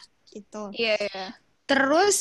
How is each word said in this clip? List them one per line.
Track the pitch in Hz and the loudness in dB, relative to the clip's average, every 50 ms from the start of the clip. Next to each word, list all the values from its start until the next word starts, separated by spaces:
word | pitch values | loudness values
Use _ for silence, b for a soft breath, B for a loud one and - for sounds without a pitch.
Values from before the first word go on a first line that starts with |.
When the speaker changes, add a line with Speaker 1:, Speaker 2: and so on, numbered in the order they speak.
| - - _ _ _ | -2 -8 _ _ _
Speaker 1:
gitu. | - - 214 202 _ - 214 214 202 | -20 -18 -18 -16 _ -12 -12 -12 -10
Speaker 2:
Iya, | 202 - 233 226 214 208 | -6 -4 -2 0 0 0
iya. | 208 202 - 190 190 196 - - _ _ _ _ _ | -2 -4 -6 -8 -10 -10 -12 -16 _ _ _ _ _
Speaker 1:
Terus | - 277 269 269 269 302 330 392 415 392 - | 0 2 2 4 4 4 4 4 4 2 2